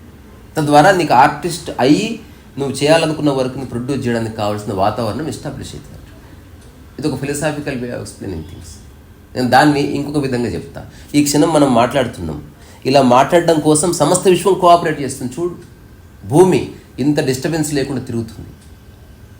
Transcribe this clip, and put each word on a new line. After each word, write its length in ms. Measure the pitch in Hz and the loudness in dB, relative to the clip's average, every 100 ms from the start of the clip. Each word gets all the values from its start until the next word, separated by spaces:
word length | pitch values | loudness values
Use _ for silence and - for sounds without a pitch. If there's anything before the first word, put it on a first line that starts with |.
| - - - - - - | -20 -20 -20 -20 -12 -4
తద్వారా 340 | 147 147 175 | 4 6 6
నీకు 240 | 185 156 | 4 4
ఆర్టిస్ట్ 560 | 123 147 143 180 156 - - | 4 4 2 -8 -8 -10 0
అయ్యి 400 | 127 170 220 226 - - - - | 2 4 2 -6 -14 -20 -16 -8
నువ్వు 160 | 139 | -6
చేయాలనుకున్న 560 | - 143 160 160 151 147 | -2 2 2 2 -2 -2
వర్క్ని 340 | 135 127 127 | 0 -2 -6
ప్రొడ్యూస్ 420 | 120 120 127 135 117 | -10 -8 -6 -4 -2
చేయడానికి 300 | 117 113 110 | -2 -4 -4
కావాల్సిన 360 | 104 104 110 | -4 -4 -6
వాతావరణం 560 | 98 98 107 110 104 156 | -2 -2 -2 -4 -4 -8
ఎస్టాబ్లిష్ 460 | 113 147 120 101 | -8 -10 -12 -14
అవుతుంది. 260 | - - - - - - - - - - - - - | -16 -18 -20 -20 -20 -20 -20 -20 -20 -20 -20 -20 -8
ఇది 100 | 151 | -6
ఒక 60 | |
philosophical 580 | 131 143 143 156 147 147 | -4 -6 -4 -4 -4 -8
way 200 | 127 120 | -8 -8
of 80 | 110 | -10
explaining 420 | 104 - 101 85 | -12 -12 -10 -10
things. 260 | 80 - - - - - - - - 123 | -12 -16 -18 -20 -20 -20 -20 -20 -14 -4
నేను 140 | 123 | 2
దాన్ని 300 | 127 151 143 | 4 4 2
ఇంకొక 380 | 147 143 139 151 | 0 -4 -4 -4
విధంగా 300 | 135 123 113 | -2 -2 -4
చెప్తా. 380 | 80 - - - - - | -6 -10 -16 -16 -20 -4
ఈ 100 | 147 | 0
క్షణం 280 | 143 147 165 | 2 2 4
మనం 220 | 151 139 | 4 4
మాట్లాడుతున్నాం, 720 | 117 123 143 117 - 82 73 73 - - - 131 | 4 2 0 -2 -4 -8 -10 -12 -20 -20 -8 2
ఇలా 160 | 139 | 4
మాట్లాడడం 580 | 131 127 139 175 160 160 | 6 4 4 2 2 2
కోసం 320 | 151 151 185 | 2 2 2
సమస్త 360 | 175 147 180 196 | 0 0 2 2
విశ్వం 260 | 175 196 | 2 2
కోఆపరేట్ 460 | 180 175 170 170 147 | 2 4 4 2 -4
చేస్తుంది. 320 | 131 - 127 165 | -6 -6 -10 -6
చూడు, 160 | 175 175 - - - - - - 92 | -8 -8 -18 -20 -20 -20 -20 -16 0
భూమి 480 | 143 185 165 - - - - | 6 6 4 -2 -12 -16 -4
ఇంత 220 | 135 147 | -2 0
డిస్టర్బెన్స్ 540 | 127 135 165 160 147 | 0 -2 -2 -2 -2
లేకుండా 280 | 143 131 131 | -2 -4 -6
తిరుగుతుంది. 460 | - 120 113 - - - - - - - - - - - | -6 -8 -8 -12 -18 -20 -20 -20 -20 -20 -20 -20 -20 -20